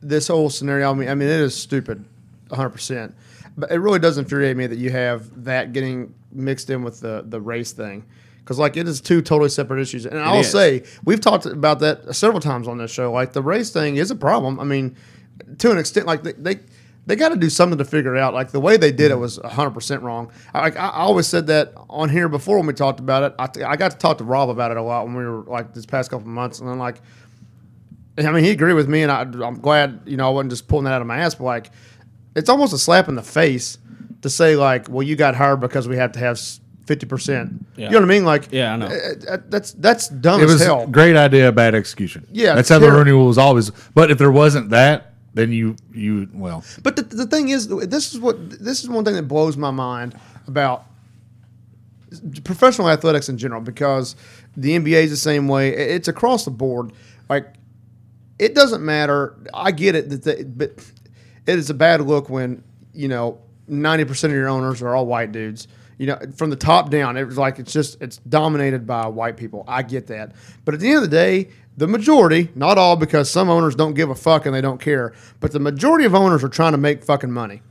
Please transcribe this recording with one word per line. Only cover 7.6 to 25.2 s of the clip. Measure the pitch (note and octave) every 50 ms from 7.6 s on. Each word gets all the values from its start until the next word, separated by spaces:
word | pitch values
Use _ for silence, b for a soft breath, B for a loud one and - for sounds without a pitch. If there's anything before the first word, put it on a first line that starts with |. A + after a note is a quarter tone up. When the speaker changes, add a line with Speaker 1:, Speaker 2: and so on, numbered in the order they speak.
| A#2+ A#2 -
Speaker 1:
thing. | - A2 G#2 G2 G2+ A2 b b b b b b b b
'Cause, | - B2+ B2
like, | D3+ D3 C#3+
it | D#3+ E3+ E3+
is | D#3 C3+
two | - - F3 E3+
totally | D#3+ - D#3+ D3+ D3+ C#3+
separate | C#3+ - C#3+ A2+ C3+ C3+
issues. | C3+ C3 - B2+ A2+
And | B2 -
Speaker 2:
It | D#3
Speaker 1:
I'll | D3+ D#3 F#3 G#3
Speaker 2:
is. | - -
Speaker 1:
say, | - G3+ G3 E3 C3+ B2+ b b b b b
we've | - G3+ A3
talked | A3 - D#4 - -
about | - - D3+ C#3+ D3+ D3+ -
that | D#3 D3+ D3+ - - - B2+
several | - - G#3+ A3+ F#3+
times | C3+ D3+ C3+ A#2+ A#2 A#2
on | A#2+ A#2+
this | A#2 A2+
show. | - - B2+ B2
Like, | A#2 B2 B2+ B2+ -
the | C#3+
race | C3+ C#3+ F3+ A#3 A#3+ -
thing | - - D#3 D3 C#3+ C#3
is | D#3+ F#3+
a | B3+
problem. | F#3+ - C#3 F#3+ A#3 C3+ C3 C3+ -
I | -
mean, | C#3+ C#3 C#3 C3 B2+ C3 b b b b b b b b - - - B2+ -
to | - A#3+
an | A3 F3+
extent, | D3+ - - G#3 F#3 E3+
like, | E3 D3+ D#3
they, | E3 -
they, | - C#3 F3 G3 - - b b b b b b b b
they | - G3+
gotta | G#3+ D#4 D#4+ E4+
do | G3+ E3+ D#3+
something | - - F3 F3+ E3+ D3
to | C#3
figure | C3+ - D3+ C#3 C3 B2+
it | C3
out. | C3+ C3 G2+
Like, | B2+ C3 C3
the | - C#3+
way | C3+ F3 A3 A3
they | E3 D3
did | C#3 B2 D3+ D3
it | C#3
was | B2 A#2+ A#2+ G#2+ -
a | - A#2
hundred | A2 A#2 D3 C#3+
percent | - A#2 A#2 - C#3+ B2+
wrong. | - B2 A#2 A#2 A#2 A#2 b b b b b
I, | C#3
like, | C#3+ D#3+ E3 -
I, | F3+ G3
I | - -
always | E3 G3 G#3 F3+ E3 -
said | - F3 D#3+ D3+
that | D#3 D3+ D3+ - - - - _
on | - C#3+ D#3 D3+
here | C#3 F3 F3 E3
before | D3 C#3+ C3+ F#3 G3+ G3+
when | E3+
we | D3+ C#3
talked | - C#3+ C3+ C3+ C3+
about | C3 C3 C3+ C3+ C#3
it. | C#3+ - -
I, | B2+ C3 - A#2+ B2 - C#3+
I |
got | D3 F#3+ F#3
to | C#3+ -
talk | - F3 D#3+ -
to | A#2
Rob | A2+ B2+ C3+ C#3 B2
about | B2 A2+ B2 A#2
it | A#2 A2+
a |
lot | A2+ A#2 A#2+ A#2+ A2
when | A#2+ A#2+
we | B2